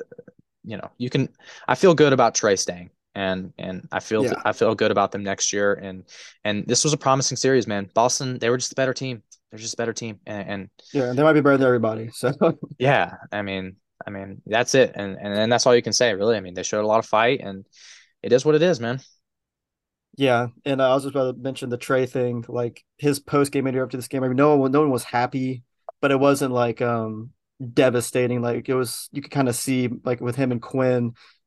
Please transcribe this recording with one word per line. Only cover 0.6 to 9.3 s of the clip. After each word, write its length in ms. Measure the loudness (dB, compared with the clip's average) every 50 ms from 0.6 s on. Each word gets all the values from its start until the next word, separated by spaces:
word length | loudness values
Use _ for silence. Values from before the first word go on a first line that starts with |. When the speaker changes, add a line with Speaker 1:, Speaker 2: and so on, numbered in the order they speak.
| -14
Speaker 1:
you 120 | -12 -12
know, 140 | -12 -12 -14 -10 _
you 100 | -8 -2
can, 200 | -2 -2 -2 -2 -6 _ _ -20 -20 -10 -2
I 80 | -2 2
feel 200 | 6 6 6 8
good 180 | 8 6 6 6
about 220 | 6 4 4 2
Trae 240 | 2 2 2 2 2
staying. 320 | 0 -4 -6 -10 -14 -18 _ _ _ _ _ -6
And, 340 | -4 -2 -2 -4 -6 -10 -12 -12
and 300 | -10 -10 -10 -10 -10 -8
I 80 | -8 -8
feel, 260 | -4 -2 -2 0 0
Speaker 2:
Yeah. 160 | 0 -2 -2 -2
Speaker 1:
I 80 | -4 0
feel 240 | 2 0 0 2
good 160 | 2 0 2 2
about 180 | 2 0 0 -2
them 120 | -6 -6
next 280 | -6 -4 -4 -4 -4 -2
year. 220 | 0 0 0 0
And, 300 | -2 -6 -10 -12 -14 -16 _ -20 -20 -20 -20 -20 _ _
and 200 | -4 -4 -4 -2 -2
this 160 | -2 0 2
was 80 | 0 -2
a 40 |
promising 400 | 0 2 2 2 2 2 -2 -4
series, 300 | 0 0 2 2 2 2
man. 240 | 0 -4 -6 -6 -2 0
Boston, 460 | 2 2 2 0 -2 -4 -6 -6 -4
they 100 | -2 -2
were 100 | 0 -2
just 140 | -4 -6 -4
a 40 |
better 180 | -2 -2 -2 -2
team. 300 | -4 -6 -8 -8 -10 -14 _